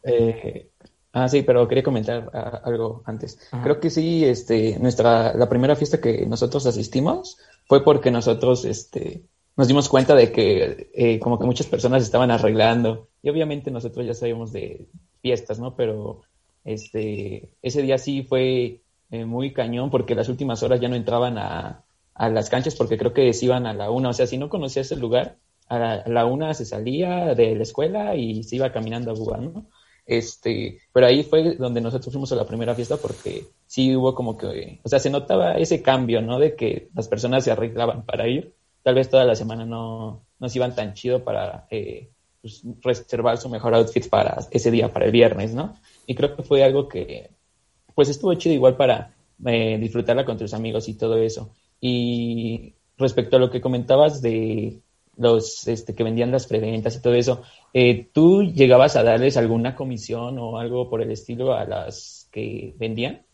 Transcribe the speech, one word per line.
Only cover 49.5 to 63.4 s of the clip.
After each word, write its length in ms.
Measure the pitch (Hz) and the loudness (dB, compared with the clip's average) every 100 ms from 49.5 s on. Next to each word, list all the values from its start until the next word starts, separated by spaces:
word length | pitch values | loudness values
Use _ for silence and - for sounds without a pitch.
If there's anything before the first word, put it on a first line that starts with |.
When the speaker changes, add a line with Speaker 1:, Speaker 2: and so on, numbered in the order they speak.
| 117 110 110 | 0 0 -2
Speaker 1:
disfrutarla 460 | 110 117 120 120 | -2 -4 0 0
con 140 | 131 110 | 0 -6
tus 160 | 107 | -6
amigos 340 | 107 113 110 110 | -6 -6 -6 -6
y 60 | 107 | -6
todo 220 | 113 113 | -2 0
eso. 340 | 113 110 113 _ _ _ | 0 -4 -14 _ _ _
Y 920 | 127 123 120 120 117 117 113 113 - _ _ _ | -4 -2 -2 -4 -4 -4 -6 -8 -12 _ _ _
respecto 400 | 135 135 107 131 | 0 0 4 4
a 40 | |
lo 100 | 127 | 4
que 100 | 127 | 0
comentabas 640 | 127 127 120 131 151 143 | -4 -4 2 6 6 4
de 580 | 120 113 110 110 110 - _ _ _ - | -2 -2 -2 -4 -6 -10 _ _ _ 0
los, 500 | 117 113 107 - - | 2 2 0 -10 -6
este, 300 | 113 - 104 | -6 -8 -6
que 80 | |
vendían 260 | 113 113 120 | -4 -2 0
las 160 | 131 - | -2 -2
preventas 480 | 110 110 113 110 117 | -4 -2 -4 -4 -2
y 60 | |
todo 120 | 123 | 2
eso, 280 | 120 120 123 - _ _ | 2 2 -2 -6 _ _
eh, 340 | 127 123 113 - | 4 4 4 0
¿tú 320 | - 165 190 | 6 6 6
llegabas 500 | 196 - 131 123 139 | 4 6 8 10 8
a 80 | 127 | 6
darles 340 | 113 113 127 123 | 4 4 2 2
alguna 380 | 113 117 120 | 2 0 -2
comisión 640 | 135 135 120 104 117 120 131 | -6 -8 -8 -8 -8 -8 -10
o 200 | 117 113 | -10 -8
algo 300 | 117 123 123 | -6 -4 -4
por 140 | 113 | -4
el 80 | 113 | -4
estilo 440 | 110 - 120 131 | -6 -10 -4 -2
a 100 | 110 | -2
las 640 | - 98 - - - - _ | -2 -6 -8 -14 -18 -20 _
que 440 | 107 110 107 - - | -10 -10 -10 -14 -10
vendían? 440 | 113 113 127 - _ _ | -8 -6 -6 -8 _ _